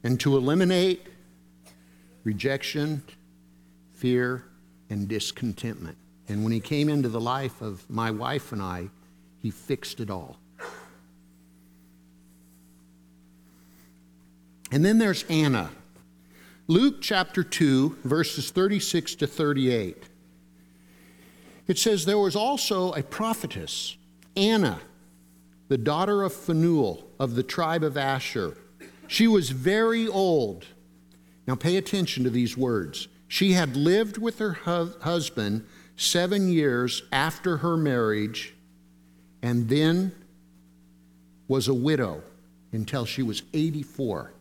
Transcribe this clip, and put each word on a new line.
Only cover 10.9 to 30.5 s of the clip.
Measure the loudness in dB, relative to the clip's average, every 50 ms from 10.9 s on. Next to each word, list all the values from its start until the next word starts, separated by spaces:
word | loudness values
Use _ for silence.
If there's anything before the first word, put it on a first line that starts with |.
| -20 -20 -20 _ _ _ _ _ _ _ _ _ _ _ _ _ _ _ _ _ _ _ _ _ _ _ _ -20 -20 _ _ _ _ _ _ -20 -20 -20 -20 -20 -20 _ _ _ _ _ _ _ -20 -20 _ -20 _ -20 -20 -20 -20 -20 -20 -20 -20 -20 _ _ _ _ _ -20 -20 -20 _ -20 -20 -20 -10 -2
And | 2 4 4
then | 6 6 6
there's | 4 4 2 -2 -2
Anna. | 0 2 4 4 4 2 0 -2 -4 -10 -18 -20 -20 _ -20 -20 _ _ _ _ -20 -20 -20 -20 -20 -20 _ _
Luke | 2 4 6 6 4 2 0
chapter | -4 0 0 0 0 0 0 -2 -2
two, | -2 2 2 4 6 6 4 4 2 -2 -4 -2
verses | 0 2 2 2 0 -2 -6 -6 -2
thirty-six | 0 0 2 2 2 0 -2 0 -2 -2 -2 -4 -4
to | -4 -4
thirty-eight. | -4 0 0 0 0 2 2 2 2 2 2 -2 -4 -8 -12 -20 -20 -20 _ _ -20 _ -20 _ _ _ -20 _ _ _ _ _ -20 -20 -20 -20 -20 -20 -20 -20 -20 -20 -20 -20 -20 -20 -8 -2
It | -2 0 2
says, | 4 2 2 2 2
"There | 2 4 4
was | 4 2 2
also | 0 0 0 0 0 0 0 0 0 0 0 -2
a | -4
prophetess, | -6 -6 -6 -4 -2 -2 -2 -2 -4 -10 -8 -10 -10 -8 -8 -8 -8 -10 -12 -14 -20 -20 _ _ -20 -8 _
Anna, | 2 4 4 4 4 4 2 0 -4 -10 -18 -20 -20 -20 -20 _ _ _ _ _ _ _ -20 _ _ _ _
the | -2 0
daughter | 0 0 0 2 2 2 2 0
of | 0 -2 -4
Phanuel | -6 -4 0 2 4 4 4 4 4 2 0 -2 -6 -14 -20 -6 -4
of | -4 -2 0
the | -2
tribe | -2 -2 -2 -2 -2 0 0 0 0
of | 0 0
Asher. | 0 0 0 0 -2 -4 -4 -4 -4 -4 -4 -8 -12 -20 -20 -20 -20 -20 -20 -20 -20 -12
She | -6 2 4 6
was | 6 6 4 4 2
very | -4 0 0 2 2 2 2 2 2 0 -2
old." | 0 0 2 2 4 4 2 2 0